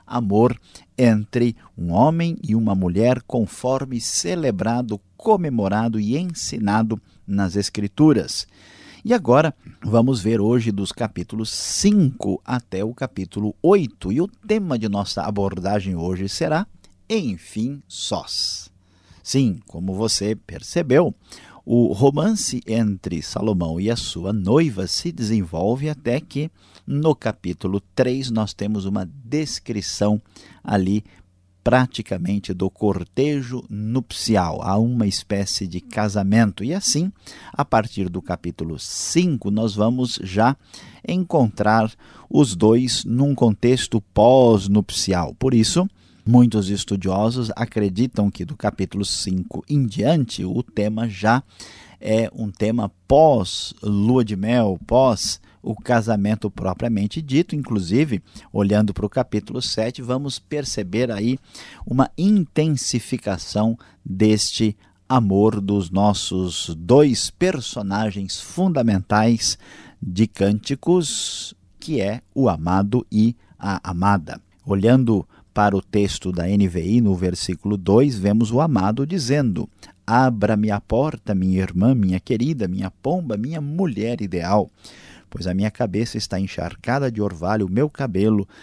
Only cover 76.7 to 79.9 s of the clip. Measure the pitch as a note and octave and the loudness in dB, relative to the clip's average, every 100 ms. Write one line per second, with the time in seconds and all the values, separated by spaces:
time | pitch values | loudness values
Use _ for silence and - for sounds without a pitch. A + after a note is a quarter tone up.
76.7 | F2 E2 A#2 A2 F#2 F#2 F2 - F2+ G#2 | 0 0 2 2 2 0 -2 -4 -6 -4
77.7 | G#2 F2+ G#2+ C#3+ A2+ G2 G#2+ A2+ A#2+ E3 | -2 4 4 4 2 2 2 2 2 2
78.7 | A#2+ F#2+ A#2 C#3 F#3 A#2+ C#3+ C3 F2 - | 2 2 0 -2 -4 0 0 0 -2 -6
79.7 | _ - | _ -20